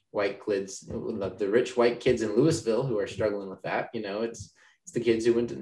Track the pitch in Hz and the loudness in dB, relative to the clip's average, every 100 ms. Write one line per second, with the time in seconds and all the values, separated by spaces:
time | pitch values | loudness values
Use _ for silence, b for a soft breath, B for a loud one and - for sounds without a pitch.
0 | _ 104 98 - - 98 98 - - 113 | _ -2 -2 -4 -2 -2 -4 -12 -10 -8
1 | - 98 95 98 98 120 - 120 120 117 | -6 -4 -4 -2 2 2 2 2 2 4
2 | 131 113 107 107 160 - 113 110 135 104 | 2 2 2 4 4 2 0 0 0 -2
3 | 98 - 107 101 98 95 - 107 - 117 | -2 -2 -2 -2 -8 -10 -4 -4 -4 -6
4 | 98 104 117 - - b b b - 123 | -6 -4 -4 -6 -16 b b b -8 -2
5 | 117 113 117 113 120 - | 2 4 4 2 2 -2